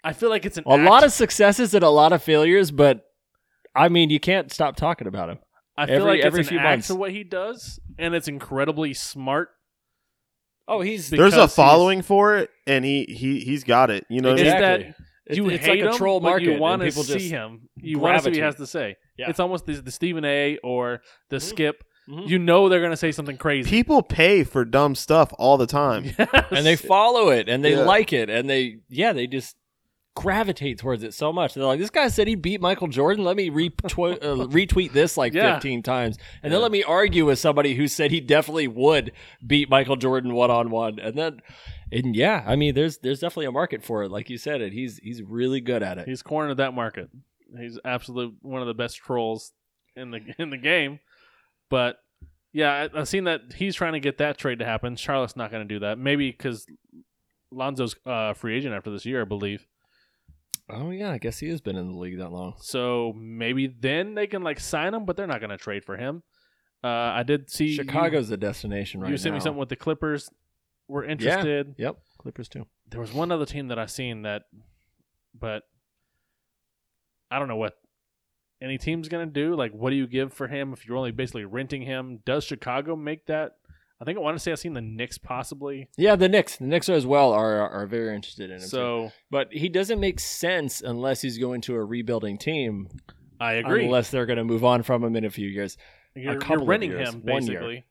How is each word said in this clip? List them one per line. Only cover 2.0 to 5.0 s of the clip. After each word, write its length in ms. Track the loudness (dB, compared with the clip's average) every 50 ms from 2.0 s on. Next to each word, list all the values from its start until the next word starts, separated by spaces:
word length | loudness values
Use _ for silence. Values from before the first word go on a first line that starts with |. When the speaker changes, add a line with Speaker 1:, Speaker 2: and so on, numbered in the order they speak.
| 8 8
Speaker 2:
of 100 | 6 4
failures, 480 | 4 4 4 6 6 6 6 6 4 2
but, 340 | 4 6 6 6 6 4 _ _ _ _ _ _ _ _ _ _ _ _ _ -4 _
I 140 | 4 6 6
mean, 200 | 8 6 6 6
you 100 | 4 2
can't 300 | 2 2 2 2 0 -4
stop 240 | -2 -2 -2 -2 0
talking 300 | -2 -2 -2 -2 -2